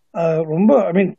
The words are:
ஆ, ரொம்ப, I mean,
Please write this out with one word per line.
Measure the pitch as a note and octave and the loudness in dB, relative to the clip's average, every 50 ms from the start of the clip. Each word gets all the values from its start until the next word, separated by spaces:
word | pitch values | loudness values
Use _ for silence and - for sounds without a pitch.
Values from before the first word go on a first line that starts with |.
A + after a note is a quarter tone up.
| _ _ - | _ _ -6
ஆ, | F3 E3+ E3 D#3+ | -4 -2 -2 -2
ரொம்ப, | D#3+ E3 D#3 D#3 E3+ G3+ A3 C#4 B3+ G3 | -2 -4 -4 -2 0 2 4 4 2 2
I | F3+ | 0
mean, | E3 F#3+ G3 F3+ - | 0 -2 -2 -2 -4